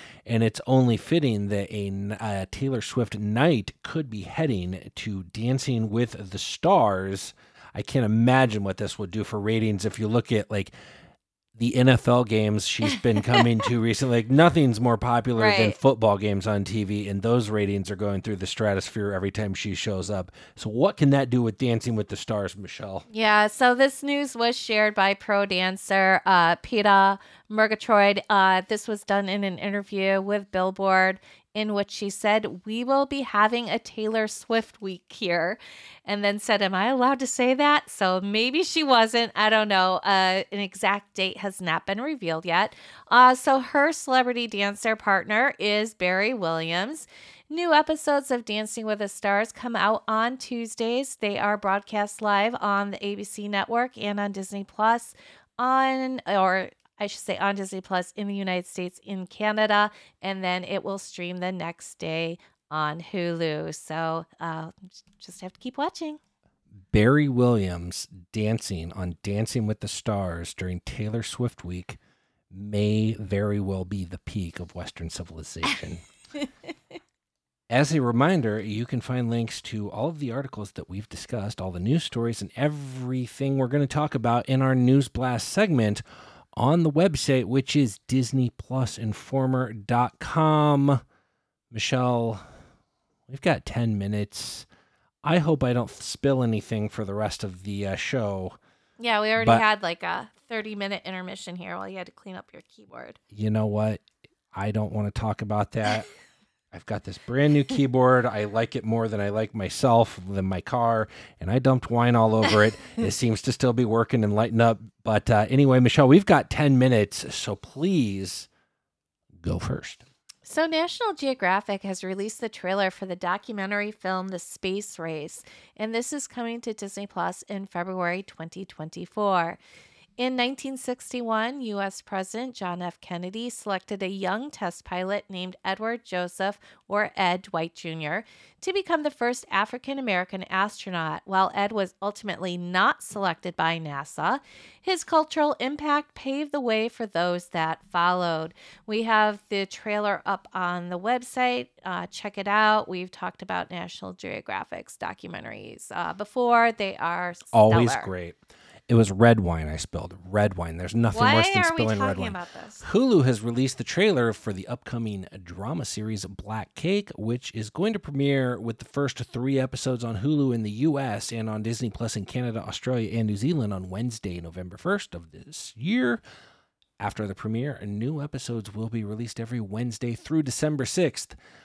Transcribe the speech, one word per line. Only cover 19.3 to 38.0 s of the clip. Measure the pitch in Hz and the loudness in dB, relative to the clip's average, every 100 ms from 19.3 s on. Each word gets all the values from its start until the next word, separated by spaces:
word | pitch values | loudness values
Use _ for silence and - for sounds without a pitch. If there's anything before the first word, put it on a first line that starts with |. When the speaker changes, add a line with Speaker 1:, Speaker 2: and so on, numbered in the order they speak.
Speaker 1:
time | 101 104 | -4 -4
she | 95 107 | -4 -6
shows | 92 - 95 92 | -6 -4 -4 -4
up. | 101 90 - - - | -6 -8 -14 -20 -12
So | 107 | -8
what | 113 185 208 | -2 -2 2
can | 143 | 4
that | 139 127 | 4 4
do | 123 | 2
with | 117 101 | 0 0
Dancing | 127 113 123 110 | 0 0 0 -4
with | 101 | -4
the | 98 | -8
Stars, | - 107 95 95 | -4 -4 -4 -8
Michelle? | 92 - 104 95 - | -14 -14 -10 -10 -8
Speaker 2:
Yeah, | 220 220 208 214 | 0 4 6 4
so | - 247 | 4 4
this | 247 269 - | 6 4 2
news | 277 285 285 233 | -2 0 -2 0
was | 233 240 | 0 0
shared | - 214 214 208 | -2 2 2 4
by | 196 | 2
pro | 202 - 202 202 | 2 0 0 2
dancer, | 185 185 190 - 196 190 190 - | 0 -2 -2 0 4 6 4 6
uh, | 180 170 170 | 6 6 2
Peter | - 226 208 196 196 196 - - - | 0 2 6 8 6 4 -6 -20 -4
Murgatroyd. | 214 214 214 - 208 202 202 - | 2 2 2 4 6 6 4 2
Uh, | 202 190 185 190 | 6 6 4 2
this | 214 - | -4 -4
was | 208 - | -6 0
done | 202 196 | 0 0
in | 202 196 | -2 -2
an | 180 | -4
interview | 202 202 196 202 190 196 | -4 -6 -4 -2 2 2
with | 196 208 196 | 0 -2 -2
Billboard, | 185 185 190 196 190 185 190 - - _ | 0 0 0 2 4 4 0 -8 -20 _
in | 214 214 | -6 -2
which | 202 202 | -2 -2
she | - 202 | -4 -8
said, | - 208 214 214 180 - | -2 2 2 0 -8 -8
"We | 220 | -6
will | 247 277 277 | 0 0 0
be | 277 | -2
having | 254 208 214 240 226 | -2 2 2 2 -2
a | - | -4
Taylor | - - 214 220 214 | -4 -6 -2 -2 -2
Swift | - - 226 220 - | -6 -2 -2 -2 -8
week | 196 180 - | -10 -10 -14
here," | - 175 170 170 233 - - - - | -6 -2 0 0 -4 -10 -20 -20 -14
and | - 208 | -6 -2
then | 202 208 | 0 0
said, | - 208 | 0 0
"Am | 190 | 2
I | 190 214 | 2 2
allowed | 262 247 269 | 2 2 2
to | 262 | -2
say | - 247 | 0 2
that?" | 262 294 294 - | 4 4 4 0
So | - | -2